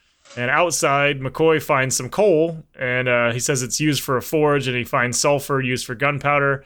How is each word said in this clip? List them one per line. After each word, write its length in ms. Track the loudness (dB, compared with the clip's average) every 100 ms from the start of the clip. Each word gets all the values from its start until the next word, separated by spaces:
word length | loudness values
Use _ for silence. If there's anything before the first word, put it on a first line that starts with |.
| _ _ -16 -6
And 140 | 0
outside, 720 | 2 2 2 2 2 2 0
McCoy 420 | -6 0 2 2
finds 340 | 2 0 0 -2
some 140 | -4
coal, 540 | 2 4 4 2 -2 -14 -8
and, 320 | -4 -2 0
uh, 240 | 2 2
he 80 | 0
says 220 | -2 -2
it's 180 | -2 -2
used 220 | 0 0
for 140 | -2 -4
a 60 |
forge, 440 | -2 0 2 2 0
and 100 | -4
he 80 |
finds 340 | -2 -2 -2 0
sulfur 420 | 0 0 0 -2
used 260 | -2 -4 -6
for 80 |
gunpowder, 680 | -4 -2 -2 0 0 0 -2